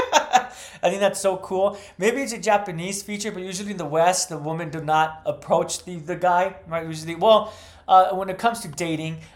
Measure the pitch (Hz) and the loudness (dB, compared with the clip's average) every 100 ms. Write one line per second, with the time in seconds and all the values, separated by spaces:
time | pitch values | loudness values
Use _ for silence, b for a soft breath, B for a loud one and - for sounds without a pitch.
0 | 508 311 - - - - - - 180 196 | 2 2 4 0 0 -8 -18 -4 -2 2
1 | 196 190 196 185 - 185 202 202 B - | 0 2 0 -2 -2 0 0 -2 B -2
2 | 208 262 262 226 202 202 202 160 185 196 | 0 0 -4 -2 2 2 0 -6 -6 -8
3 | - 208 214 180 185 185 208 185 147 160 | -8 -6 -6 -6 -8 -8 -8 -6 -2 4
4 | 170 185 - 151 151 165 160 160 147 156 | 4 4 -2 -6 -6 -6 -6 -6 2 2
5 | 160 - 151 143 - 170 175 - 180 175 | 2 0 -6 -6 0 0 2 -6 -8 -10
6 | 151 170 180 175 190 190 165 165 165 156 | -8 0 2 4 2 -4 -8 -8 -6 -8
7 | 160 165 214 214 214 B B B - 185 | -8 2 6 6 2 B B B 6 6
8 | 185 190 190 185 233 226 165 143 165 156 | 6 2 -4 -2 -2 -2 -8 -6 -4 -2
9 | 160 160 B | -4 -10 B